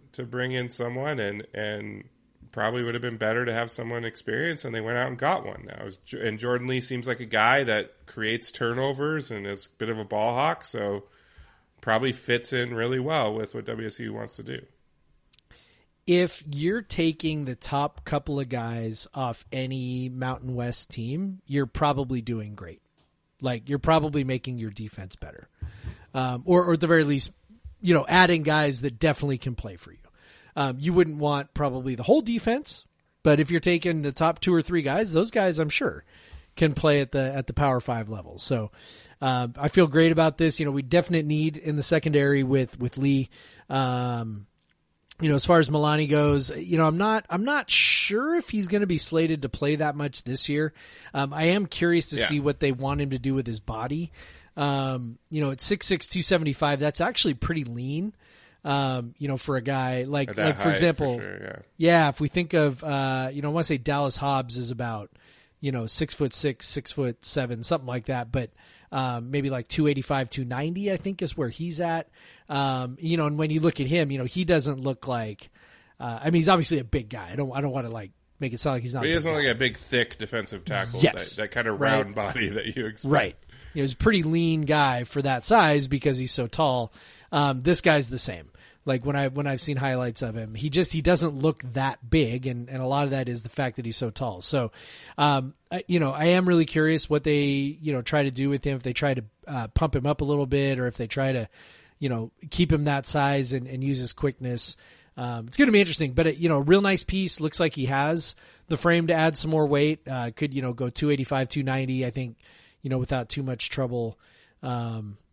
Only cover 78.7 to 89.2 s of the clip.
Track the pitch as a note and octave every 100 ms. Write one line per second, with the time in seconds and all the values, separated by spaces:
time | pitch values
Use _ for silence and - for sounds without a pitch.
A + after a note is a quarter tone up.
78.7 | B2+ B2 B2+ C#3+ E3 D#3+ D#3 C3+ A#2 B2+
79.7 | G#2 - B2 A#2 - A2 A#2 G2+ G2 A#2+
80.7 | G#2 A2+ A#2 D#3+ - - - G#2+ A#2+ A2+
81.7 | G2+ - A2 G2+ G#2+ G2+ - G2+ G#2 G#2
82.7 | B2+ A2 G#2+ C3+ C#3+ G#2+ - - - -
83.7 | D3+ C#3 B2 A3 G#3 D#3 E3 E3 D#3+ C#3+
84.7 | D3+ C#3 B2 A#2+ C#3+ C#3 B2+ - A3 E3
85.7 | D3 C3 C#3 D3 B2+ B2+ - A#2+ - D3+
86.7 | B2+ A2+ - - - - D3+ C#3+ C3 C3+
87.7 | F3+ F3 D3+ A#2+ B2 - F2 D2 - -
88.7 | _ - C3 C3 C#3